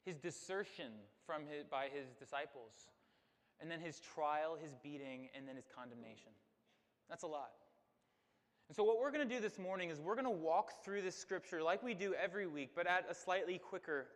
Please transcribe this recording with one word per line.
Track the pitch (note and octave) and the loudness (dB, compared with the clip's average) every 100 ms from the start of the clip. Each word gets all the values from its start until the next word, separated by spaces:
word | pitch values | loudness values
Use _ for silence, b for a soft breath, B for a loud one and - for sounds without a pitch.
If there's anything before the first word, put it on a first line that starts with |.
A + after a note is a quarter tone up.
| - | -6
his | D#3 | -4
desertion | E3+ D3+ - F#3+ G3+ - C#3+ G#2+ G2+ _ - | -4 -6 -2 -2 -2 -6 -8 -10 -14 _ -6
from | D#3 D3 | -4 -2
his, | D3 D3 | -6 -2
by | C#3 C3+ | 0 0
his | C#3+ C3 | -2 -6
disciples, | B2 C3+ C#3 D3+ C3+ A2+ - - _ b b b b b b | -12 -4 -4 -4 -8 -16 -18 -20 _ b b b b b b
and | D#3+ | -6
then | E3 | -4
his | E3 C#3+ | -4 -6
trial, | - - D3+ D3+ D#3 D#3+ | -10 2 4 4 2 -2
his | D#3 C3 | -6 -10
beating, | D3 C#3+ C3+ C3 C3 C#3 | -8 -8 -6 -8 -10 -10
and | C3+ | -10
then | C3 | -10
his | A#2 | -12
condemnation. | - B2 A#2+ A#2 G#2+ - A2 _ _ b b b b _ | -12 -12 -12 -14 -16 -20 -20 _ _ b b b b _
That's | E3 | -6
a | E3+ | -4
lot. | D3 B2 - - _ _ _ b b b b b b b | -4 -6 -12 -20 _ _ _ b b b b b b b
And | D#3 | 4
so | |
what | G#3+ A3+ | 6 8
we're | C4+ | 4
gonna | D4 C#4 | 4 2
do | B3 | 2
this | G#3 - | 0 -2
morning | F#3 F#3+ F3 | -2 0 0
is | D3+ | -2
we're | D#3 A3+ | 0 2
gonna | C4 | 2
walk | F#3+ D#3+ E3+ G#3 - | 2 6 6 4 -4
through | - G3+ | -4 0
this | F#3 E3+ | 0 -4
scripture | - F#3 - E3+ | -4 -4 -2 2
like | D#3+ G3+ | 4 4
we | B3 | 2
do | G3+ G3 D#3+ | 0 0 2
every | F#3 F#3+ F#3+ | 2 0 -2
week, | D3 C3+ | -2 -4
but | - F3 | 0 4
at | F3+ F#3 | 4 4
a | |
slightly | - - F#3 E3+ F#3 | -4 2 2 4 -2
quicker | - F#3 - D3 B2+ | -2 -6 0 0 0